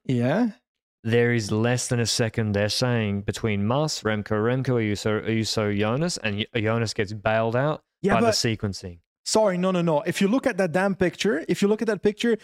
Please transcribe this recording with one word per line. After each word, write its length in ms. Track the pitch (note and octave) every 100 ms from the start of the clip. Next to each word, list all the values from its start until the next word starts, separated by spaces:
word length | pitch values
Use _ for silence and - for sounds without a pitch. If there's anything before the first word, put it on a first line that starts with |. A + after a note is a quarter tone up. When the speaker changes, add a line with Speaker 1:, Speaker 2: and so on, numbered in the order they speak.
Speaker 1:
Yeah. 460 | - B2 B2 F#3+ A#3+ - _ _ _ _ A2+
Speaker 2:
There 280 | A#2+ A#2+
is 200 | A#2+ G2+
less 340 | G#2+ A#2 B2 -
than 140 | A#2+
a 40 | A2+
second, 460 | - A2 - G#2+
they're 160 | G2+ G#2
saying, 540 | - B2 A#2 G#2+ G2+
between 440 | G2+ - A2+ G2+ G#2
Mas, 360 | C3+ D#3 -
Remco, 300 | G#2+ G#2+ G2
Remco, 440 | G#2+ A2+ C3 C3 B2
Ayuso, 500 | G#2+ G2+ A2 G#2+ G#2
Ayuso, 500 | A2+ G#2 A2+ G#2 G2+
Jonas, 400 | G#2 B2+ F3 -
and 280 | A2 G2+ A2
Y-, 80 | A#2+
Jonas 320 | G#2+ A#2 A2
gets 200 | - G2
bailed 420 | A2 A2 A2 A2+ A#2+
out 280 | D3 D3 _ _
Speaker 1:
Yeah, 140 | F#3+ A3+
Speaker 2:
by 40 |
the 80 | A#3
Speaker 1:
but 60 |
Speaker 2:
sequencing. 680 | - A#2+ G#2+ G#2 F#2 F#2 E2+ _ _
Speaker 1:
Sorry, 340 | - A3 G#3+ F3+
no, 140 | F#3
no, 100 | F3+
no. 200 | E3+ D3
If 180 | E3 -
you 80 | G3
look 180 | C4 C4
at 120 | F#3+
that 160 | F#3
damn 200 | F3+ G3+
picture, 520 | F#3+ F3 - G3 D4 -
if 140 | F3+
you 80 | G3+
look 120 | G#3+
at 60 | A3+
that 160 | G3
picture, 340 | G#3 G#3 A#3 A3